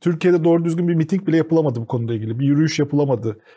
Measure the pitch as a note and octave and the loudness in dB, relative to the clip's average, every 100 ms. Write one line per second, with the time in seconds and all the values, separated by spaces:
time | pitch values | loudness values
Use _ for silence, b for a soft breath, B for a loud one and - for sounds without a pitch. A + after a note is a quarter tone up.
0 | F3 D#3+ F3+ F3 E3 E3+ E3+ E3 F3 E3 | -2 0 2 2 4 2 2 -2 0 0
1 | D#3 F#3+ F3 D#3+ D#3 E3 D3+ A#2 A2+ B2 | 0 -2 0 0 2 2 2 -2 -4 -4
2 | A2+ A#2 A2 A#2 C#3 C#3+ D#3 D#3 C#3+ C#3+ | -4 -4 -4 -2 0 2 2 0 -2 0
3 | C#3+ A#2 A2+ G#2 b | 0 0 -2 -8 b